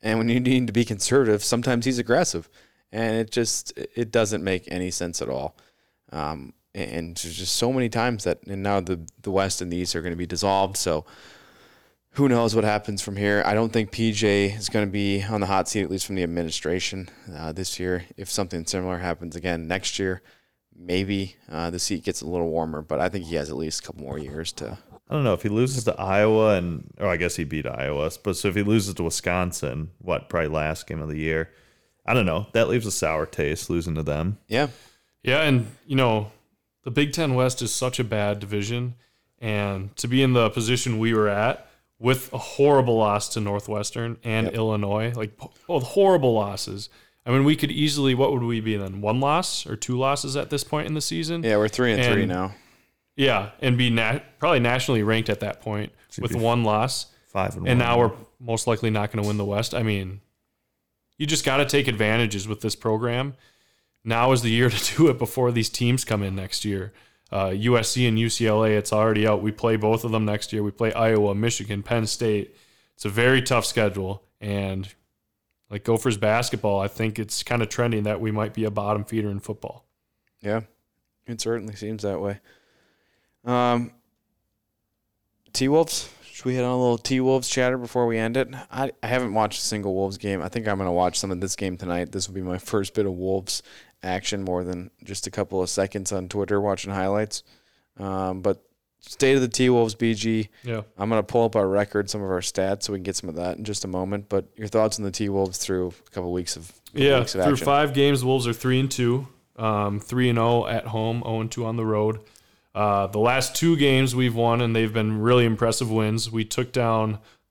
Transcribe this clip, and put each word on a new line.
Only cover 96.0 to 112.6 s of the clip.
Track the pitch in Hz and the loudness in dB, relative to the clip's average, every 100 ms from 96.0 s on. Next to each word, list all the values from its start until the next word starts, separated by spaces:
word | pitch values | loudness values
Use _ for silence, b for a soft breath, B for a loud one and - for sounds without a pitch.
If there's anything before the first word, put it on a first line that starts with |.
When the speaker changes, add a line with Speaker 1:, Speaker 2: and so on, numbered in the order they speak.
| 95 | -6
Speaker 1:
on | 98 92 | -6 -6
Twitter | 104 98 104 | -4 0 0
watching | 101 95 98 | 0 -2 -4
highlights. | 98 95 104 107 - - b b b b _ | -2 0 0 -2 -6 -14 b b b b _
Um, | 98 95 95 92 | -8 -4 -4 -2
but | 95 95 _ _ _ _ | -2 -2 _ _ _ _
state | - - 135 135 | -20 0 4 4
of | |
the | 127 | 2
T-Wolves, | - 127 123 113 107 | 2 4 6 4 2
B | 117 | 0
G. | 110 110 110 107 b | 0 0 0 -2 b
Speaker 3:
Yeah. | 120 113 104 - | -8 -8 -8 -6
Speaker 1:
I'm | 101 | 0
gonna | 113 | 0
pull | 101 120 | 2 2
up | 117 110 | 4 4
our | 98 | 2
record, | 98 104 104 98 | 2 2 0 -2
some | 107 | -4
of | 98 | -2
our | 92 | -2
stats, | 87 - 95 98 | -2 -2 -2 -2
so | - | -4
we | 101 | -6
can | |
get | 92 95 | -4 -6
some | 92 | -6
of | 80 | -6
that | 90 - | -6 -6
in | 107 | -8
just | 104 | -8
a | 98 | -6
moment. | 92 92 101 101 | -4 -4 -4 -2
But | 98 95 - | -4 -4 -10
your | 107 | -2
thoughts | 110 110 107 | 2 2 0
on | |
the | 101 | -6
T-Wolves | 95 104 98 95 92 | -4 -2 0 0 -2
through | - 92 90 85 _ | -2 -2 -2 -6 _
a | |
couple | - 90 | -8 -4
weeks | 90 87 - | -4 -6 -8
of, | 82 - - | -12 -20 -14
couple | 135 | 0
Speaker 3:
Yeah, | 139 139 | 4 4
Speaker 1:
weeks | 117 95 | 2 0
of | |
Speaker 3:
through | 90 | 2
Speaker 1:
action? | 135 147 | 2 2
Speaker 3:
five | 143 147 | 2 2
games, | 135 143 139 | 2 4 4
Wolves | 123 131 120 | 2 2 0
are | |
three | 113 127 127 | -2 0 2
and | 135 | 0
two, | - 120 127 131 _ _ - | 0 2 0 -2 _ _ -4
um, | 110 104 104 101 | -2 0 0 -4
three | - 123 127 | -4 0 2
and | 117 | 4
oh | 117 120 - | 4 2 2
at | 113 - | -4 -4
home, | 113 110 117 117 | -4 -2 -2 -4
oh | 113 | -4
and | 110 | -4
two | 117 113 | -4 -4
on | 117 | -2
the | 110 | 0
road. | 107 107 110 b b b b | 2 0 -2 b b b b